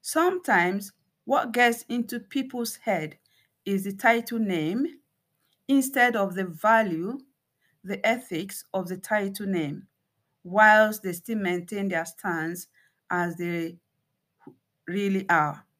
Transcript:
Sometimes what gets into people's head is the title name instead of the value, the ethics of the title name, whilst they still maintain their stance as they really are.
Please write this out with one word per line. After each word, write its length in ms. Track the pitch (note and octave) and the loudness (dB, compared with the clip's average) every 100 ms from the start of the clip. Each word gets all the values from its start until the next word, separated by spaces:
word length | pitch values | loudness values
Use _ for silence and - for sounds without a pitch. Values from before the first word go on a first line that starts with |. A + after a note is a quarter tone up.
Sometimes 920 | - D#4+ F4+ F4+ - F#3+ F3+ G3 G3+ _ _ _ - | -2 2 2 0 2 2 2 -2 -8 _ _ _ -2
what 260 | C#4 B3 | 0 0
gets 320 | A#3 A#3+ A#3 - | 4 4 2 -4
into 320 | A#3+ A#3 A#3+ | -6 -4 -8
people's 560 | - C4+ C4 B3 A#3 - | -6 -6 -6 -6 -8 -6
head 400 | - F3+ D#3 - _ _ _ _ - | -2 -2 -2 -12 _ _ _ _ -4
is 180 | G3 | -4
the 100 | F#3+ | -4
title 460 | G3 - A#3 A#3 A#3 | 0 2 2 -2 -4
name 600 | G#3 F3 D#3 A3 D#4 - _ _ _ _ _ _ - | -2 0 0 -2 -4 -6 _ _ _ _ _ _ 0
instead 480 | C#4 C4 C4+ B3 A3 | 2 2 2 2 2
of 200 | G3 F3+ | -2 -2
the 100 | F#3 | -6
value, 760 | D#3 G#3+ A3+ G#3 D#3+ F#3 C4+ _ _ _ _ _ _ | 0 4 4 4 -2 -4 -8 _ _ _ _ _ _
the 220 | F#3 G3+ A3 | -10 -2 0
ethics 560 | B3 - F#3 G3+ - - | -2 -4 -8 -6 -12 -8
of 140 | G3 F3+ | -6 -6
the 100 | F#3 | -10
title 500 | - G#3+ G3 G3 G3+ | -2 -2 -2 -6 -4
name, 400 | F3+ D3 D3 - _ _ _ _ _ | -2 -2 -6 -14 _ _ _ _ _
whilst 600 | F3+ G3 G#3+ G#3+ G#3+ G#3+ | -4 6 8 8 6 2
they 80 | F#3+ | -6
still 260 | F3 - A3 | -8 -6 -4
maintain 520 | F#3+ F3+ F3 G#3 G3 | -2 -2 -4 -4 -2
their 160 | E3+ E3 | -2 -6
stance 600 | - G3+ E3 E3 F3 - _ _ _ _ | -8 -6 -4 -4 -8 -14 _ _ _ _
as 260 | F3+ F3 E3+ | -2 -2 -4
they 420 | F3 E3+ E3 E3+ _ _ _ _ _ _ - _ _ _ - | -4 -4 -6 -10 _ _ _ _ _ _ -20 _ _ _ -6
really 400 | F#3 G3+ F#3+ F#3+ | -2 0 0 2
are. 360 | E3+ D3+ D3 _ | 2 2 -4 _